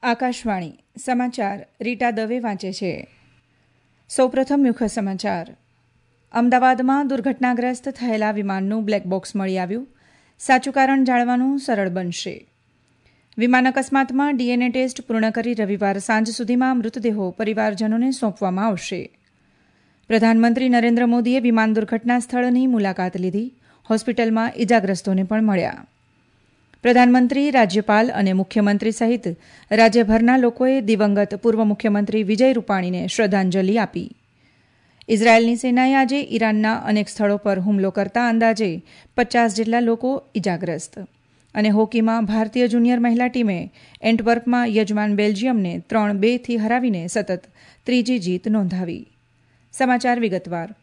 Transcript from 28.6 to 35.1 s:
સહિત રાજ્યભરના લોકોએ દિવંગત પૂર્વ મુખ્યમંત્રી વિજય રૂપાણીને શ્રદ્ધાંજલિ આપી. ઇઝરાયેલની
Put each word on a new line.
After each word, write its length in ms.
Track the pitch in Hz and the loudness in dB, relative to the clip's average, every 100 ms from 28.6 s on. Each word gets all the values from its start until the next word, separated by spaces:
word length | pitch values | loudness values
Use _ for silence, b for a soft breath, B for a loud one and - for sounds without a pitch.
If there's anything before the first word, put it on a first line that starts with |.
| 202 202 214 | 2 2 -2
સહિત 320 | 220 226 240 208 165 b b b | 0 0 0 -4 -8 b b b
રાજ્યભરના 680 | 220 226 220 214 220 233 254 | 4 4 4 4 4 4 4
લોકોએ 380 | 240 233 254 269 | 2 0 0 0
દિવંગત 540 | 208 220 208 202 202 | 0 2 2 2 0
પૂર્વ 300 | 202 233 220 | -2 0 2
મુખ્યમંત્રી 580 | 220 208 220 208 202 214 | 0 0 0 0 0 -2
વિજય 300 | 196 214 254 | -2 2 4
રૂપાણીને 500 | 247 - 196 180 180 180 | 2 -2 -2 -2 -4 -6
શ્રદ્ધાંજલિ 680 | - 214 196 190 185 190 220 | -2 0 2 0 0 0 0
આપી. 340 | 202 170 - - _ b b b b b b b | -2 -6 -12 -16 _ b b b b b b b
ઇઝરાયેલની 480 | - | -2